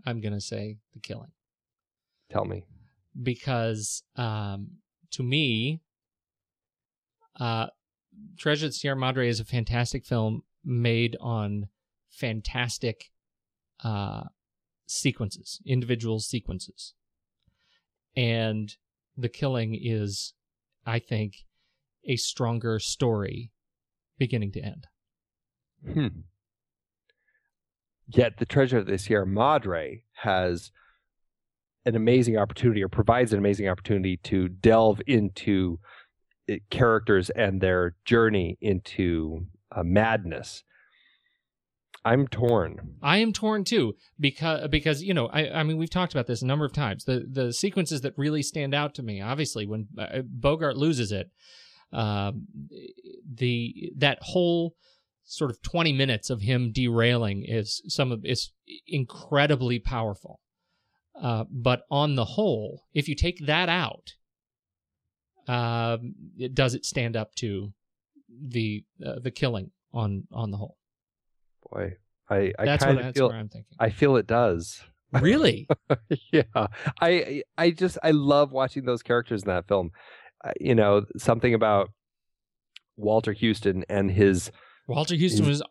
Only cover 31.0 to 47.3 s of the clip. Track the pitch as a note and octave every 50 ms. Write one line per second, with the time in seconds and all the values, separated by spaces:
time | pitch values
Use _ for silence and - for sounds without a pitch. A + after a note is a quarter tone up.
31 | _ _ _ _ _ _ _ _ _ _ _ _ _ _ _ _ - B2 A2+ A2+
32 | A2 A#2 B2 C3 A#2+ A#2+ A2 G#2+ G2+ G#2+ - - - A#2+ A2 G#2 F#2+ F#2 - -
33 | G#2 A2+ A2+ B2 B2+ A2 A2 G2+ G2+ G2+ G2+ G2 G2+ F#2+ F#2 - - - G#2+ G2
34 | F#2 F#2+ F2+ F2 - - G#2+ F#2+ F#2 F2+ F2+ F#2+ - A2+ A2 A2+ A2 A2 G2+ G#2+
35 | - C#3 C3+ A2 G#2 F#2+ F#2+ - - A2 G2+ F#2+ F#2+ F2+ E2 E2+ - - - -
36 | - _ _ _ _ _ _ _ _ - G#2+ - - - - - C3 A#2 A2+ G#2+
37 | A2 A2 G#2 F#2+ F#2 - - - A2+ G2 F#2+ F#2+ F#2+ F#2 F2+ F2+ F2+ F2 - _
38 | - - A#2+ A#2 A2+ A2 G#2+ G2 F2 F2 F2+ - - G#2+ F#2+ F#2 - - - -
39 | F#2+ F2 E2+ D#2+ D#2 D#2 D#2+ E2 F2 - - _ _ - - - F2 E2+ F2+ G#2
40 | A2 A2+ A2+ A2 F#2 E2 D#2 - - - - - - _ _ _ _ _ _ _
41 | _ _ _ _ _ _ _ _ _ _ _ _ _ _ _ _ _ _ - -
42 | - A2 A#2+ C3+ C#3 B2+ - A2 B2 A#2+ A#2 G#2 E2+ D#2+ D#2 - - - - -
43 | - C#3+ E3 G#3 A3+ A3+ G3+ - G#3+ G#3+ A3 G#3+ F#3 - A#3+ G#3+ C3+ A2 G2 _
44 | _ _ _ - D3 C#3 - - D#3+ D#3+ D#3+ - D#3 D3 C#3+ D3+ - D#3+ D3 C#3+
45 | F3 G3 F#3 D#3 A#2 A2+ - D3 D#3 - - E3 D#3 D#3 D#3+ D#3+ E3 - - F3+
46 | F3+ D#3+ - C#3+ A#2 - A#2+ A2 B2+ B2+ C3+ D3+ D3+ C3 - D3 C#3+ G#2+ F#2+ C2+
47 | - - B2+ B2 - -